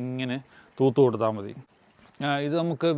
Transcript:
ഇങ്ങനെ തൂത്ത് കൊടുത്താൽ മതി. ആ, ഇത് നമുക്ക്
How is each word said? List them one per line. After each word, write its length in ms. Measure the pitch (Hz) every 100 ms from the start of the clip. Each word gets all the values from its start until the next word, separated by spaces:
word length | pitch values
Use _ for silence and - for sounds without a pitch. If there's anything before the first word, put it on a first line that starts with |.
ഇങ്ങനെ 360 | 127 127 127 131 - - - -
തൂത്ത് 200 | 135 127
കൊടുത്താൽ 280 | 131 110 110 110
മതി. 160 | 101 123 - _ _ _ - - 143
ആ, 20 | 143 147
ഇത് 80 | 165
നമുക്ക് 280 | 170 143 165